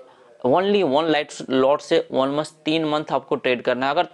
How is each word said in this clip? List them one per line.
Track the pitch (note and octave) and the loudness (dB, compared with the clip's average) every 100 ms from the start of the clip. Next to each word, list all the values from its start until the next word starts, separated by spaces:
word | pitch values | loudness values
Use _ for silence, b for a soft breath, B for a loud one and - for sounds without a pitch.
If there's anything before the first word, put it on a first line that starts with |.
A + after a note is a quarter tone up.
| - B B - B2+ | -14 B B -6 0
only | D#3 G3 G3+ E3 | 2 2 2 2
one | C#3 E3 | 2 2
लाइट | D3+ D3+ - - | 0 -2 -10 -4
लॉट | C3 C3 D3 | 2 2 2
से | - E3 - | 2 0 0
वन | C3 C3+ | 0 0
मंथ, | C#3+ D3+ - - | -2 -6 -8 -4
तीन | D#3+ D#3 | -2 0
मंथ | D3+ D3+ | -2 -2
आपको | C3+ - C3+ | -4 -2 -2
ट्रेड | C3 A#2+ | 0 -2
करना | B2+ B2 C3+ | 0 -2 0
है। | |
अगर | D#3 E3 | -2 -2